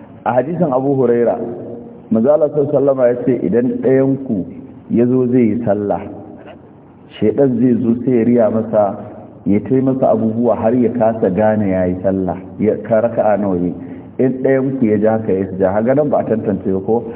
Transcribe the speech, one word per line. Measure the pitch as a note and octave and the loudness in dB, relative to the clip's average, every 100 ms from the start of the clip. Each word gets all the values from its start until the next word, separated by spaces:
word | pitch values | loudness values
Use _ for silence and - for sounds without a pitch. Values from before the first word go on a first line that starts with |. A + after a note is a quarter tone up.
| - - | -20 -10
a | - | -4
hadisin | B2 C3 E3+ E3+ | 0 0 0 0
Abu | B2+ C3+ C3+ | 0 0 2
Huraira, | A#2+ A#2+ A#2 F#2 - - - - - - - | 2 2 2 0 -4 -10 -12 -14 -16 -16 -4
Manzo | A2 A#2+ | 0 2
Allah | D3+ D3 D3 | 2 2 0
sallallahu | C#3+ | 0
alaihi | |
wasallama | C#3+ C#3 C3+ | 2 2 2
ya | B2 B2 - | 2 2 0
ce | B2 | 0
idan | - A2+ B2 A#2+ | 0 0 0 0
ɗayan | - C3+ C3+ C3 | 2 2 2 -2
ku | - G2+ F2 - - - - | -4 -6 -6 -10 -18 -18 -4
ya | G#2+ B2 | 0 2
zo | B2+ B2 | 2 2
zai | B2+ A2+ | 2 2
yi | G2+ A2+ | 2 -2
sallah, | G2+ G2+ E2+ - - - - - - - - - - - - | -2 -2 -4 -6 -14 -18 -20 -20 -20 -20 -20 -20 -20 -18 -2
shaidan | G#2+ - C#3 A#2 | 0 2 2 4
zai | B2+ A#2 | 2 2
zo | A2+ A#2+ A#2+ | 2 0 2
sai | B2 | 2
ya | |
riya | A2+ A#2+ G#2+ | 4 4 4
masa, | A2 A2 G#2+ G2+ G#2 - - - - | 2 0 2 2 0 -12 -18 -20 -8
ya | F#2 G#2 | -2 0
tai | - C3 | 2 0
masa | C3 B2+ - A2 | 2 2 2 2
abubuwa | A2 A2+ A#2+ - | 0 0 0 0
har | A2 | 0
ya | B2+ A2+ | 2 0
kasa | B2 A2 A2+ G#2+ | 2 0 0 -2
gane | F2+ G#2+ G#2+ G2 | 2 2 2 0
ya | F#2 F2+ | 0 0
yi | F#2 | -2
sallah, | F#2+ F#2+ F#2 - - - | -2 -2 -2 -6 -10 -4
ya | G#2+ F2+ - | 0 0 0
ka | A2 | 0
raka'a | A#2 A#2 G#2+ G2+ | 0 0 0 2
nawa | G2+ F2+ | 0 -2
yi. | F2 - - - - - | -2 -6 -12 -16 -12 -2
In | B2+ - | -2 0
ɗayan | C3+ C3+ C3+ C3+ | 0 0 0 0
ku | A2+ | 0
ya | G#2 | 2
ji | G#2+ | 2
haka | A2 G#2+ | 0 0
ya | F#2+ F#2+ | -2 -2
sujada, | F#2 F#2 | 0 0
haka | G#2 A2+ | 0 0
nan | C#3 D3 | 2 2
ba | F#2+ | 0
a | |
tantance | - G#2+ A2 F#2+ G#2 | 0 -2 -2 -4 -2
ba | F#2+ | -4
ko? | F#2+ A#2 A#2 | 0 -2 -2